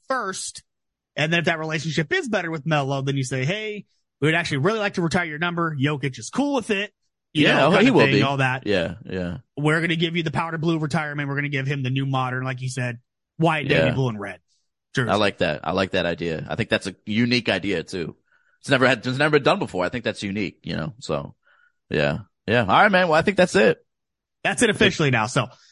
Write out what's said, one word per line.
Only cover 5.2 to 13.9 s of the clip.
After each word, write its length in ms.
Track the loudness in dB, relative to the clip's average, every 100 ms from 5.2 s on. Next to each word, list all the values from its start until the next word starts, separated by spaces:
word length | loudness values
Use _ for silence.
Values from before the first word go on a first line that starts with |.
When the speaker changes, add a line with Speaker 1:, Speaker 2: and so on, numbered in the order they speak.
| -2
Speaker 1:
your 140 | -2
number. 360 | -2 0 -2 0
Jokic 420 | -2 0 -4 -6
is 120 | -6
cool 260 | -2 0 0
with 140 | -2
it." 220 | -4 -4 _ _ _ _
You 100 | 2 4
Speaker 2:
Yeah, 120 | 6
Speaker 1:
know, 100 | 4
Speaker 2:
oh, 20 |
Speaker 1:
kinda 120 | 6 6
Speaker 2:
he 60 |
will 140 | 6 6
Speaker 1:
thing, 80 | 4
Speaker 2:
be. 60 |
Speaker 1:
all 140 | 2 2
that. 280 | 0 0 0
Speaker 2:
Yeah, 300 | 0 0 -6 -8
yeah. 320 | -6 -6 -8 -12 -2
Speaker 1:
We're 240 | 0 2
gonna 140 | 0 0
give 200 | 0 -2
you 80 |
the 80 | -2
powder 260 | -2 -4 -4
blue 220 | -2 0
retirement. 480 | 0 -2 -2 -4 -4
We're 60 | -2
gonna 140 | 0
give 180 | 0 -2
him 160 | -2
the 60 | -2
new 160 | 0 0
modern, 380 | 0 0 -2 -4
like 160 | -6
you 80 | -6
said, 300 | -4 -4 -6 _ _ _ 0
white, 300 | 2 2 2
navy 200 | 2
Speaker 2:
Yeah. 60 | 2